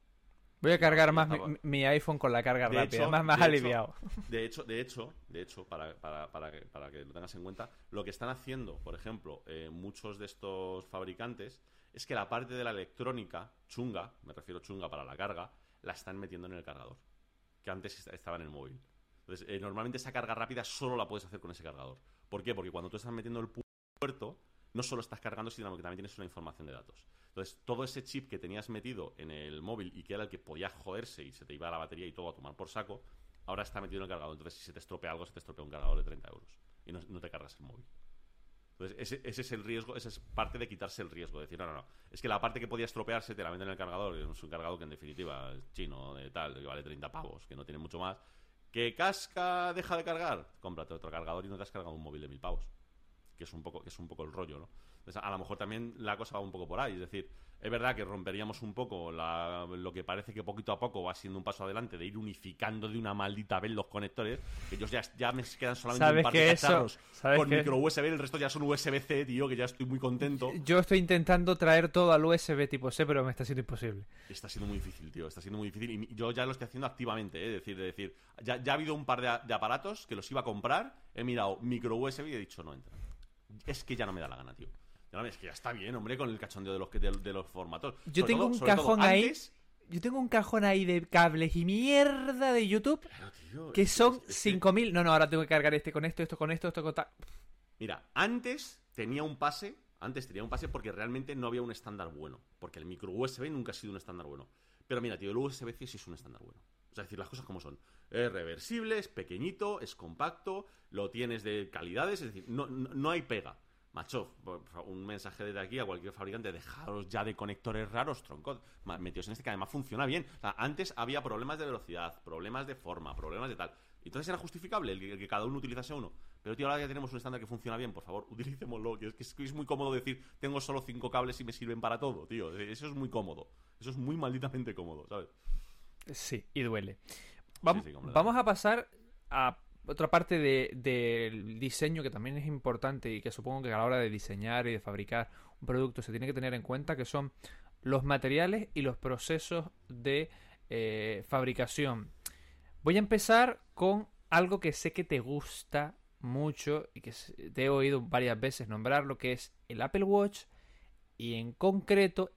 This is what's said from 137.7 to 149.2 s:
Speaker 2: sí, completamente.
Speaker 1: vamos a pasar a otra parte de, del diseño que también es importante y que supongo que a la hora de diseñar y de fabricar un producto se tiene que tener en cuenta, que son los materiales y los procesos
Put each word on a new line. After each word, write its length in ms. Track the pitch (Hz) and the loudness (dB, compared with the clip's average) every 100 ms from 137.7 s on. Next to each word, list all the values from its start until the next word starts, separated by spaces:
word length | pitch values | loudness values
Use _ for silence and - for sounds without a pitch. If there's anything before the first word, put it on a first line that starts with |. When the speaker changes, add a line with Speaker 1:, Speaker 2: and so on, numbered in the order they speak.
| 185 | 4
Speaker 2:
sí, 80 | 156 | 2
completamente. 220 | 143 135 | -8 2
Speaker 1:
vamos 220 | 151 190 240 | 4 6 6
a 100 | 220 | 4
pasar 420 | 196 208 233 - - - - - | 4 4 4 0 -12 -20 -20 -4
a 260 | 127 127 123 - - - | 2 2 2 -8 -12 -6
otra 260 | 147 156 | 0 6
parte 260 | 170 170 170 | 6 6 6
de, 340 | 143 135 131 127 | 6 6 4 0
del 840 | 127 123 117 117 113 110 104 110 | 2 4 4 2 0 -2 -6 -4
diseño 440 | 131 - 156 165 | -4 2 2 2
que 80 | 135 | -2
también 260 | 104 117 143 | -4 -4 -4
es 80 | 147 | -2
importante 640 | 147 127 123 135 135 117 | -2 0 0 0 -2 -4
y 100 | 110 | -4
que 100 | 117 | -4
supongo 320 | - 117 135 | -6 -4 -4
que 100 | 127 | 0
a 40 | 110 | 2
la 80 | 117 | 4
hora 120 | 127 | 4
de 140 | 117 | 2
diseñar 560 | 107 - 98 107 120 120 | 0 -4 -4 -2 0 0
y 60 | |
de 60 | 113 | 0
fabricar 520 | - 101 101 117 120 - - - | -2 -6 -2 -2 -2 -8 -20 -10
un 40 | 123 | 0
producto 380 | 127 131 120 | 2 2 0
se 80 | 117 | -6
tiene 160 | 110 131 | -4 -2
que 60 | |
tener 200 | 131 131 | -2 -2
en 80 | 123 | -2
cuenta, 340 | - 127 143 147 | -2 -4 -2 -2
que 100 | 123 | -2
son 260 | 147 139 - - - - - | -2 -4 -8 -18 -18 -20 -8
los 220 | 131 135 | 2 4
materiales 640 | 135 139 131 143 180 214 208 - | 6 4 4 4 4 4 0 0
y 80 | |
los 140 | 135 123 | 0 0
procesos 680 | 135 127 | -2 -2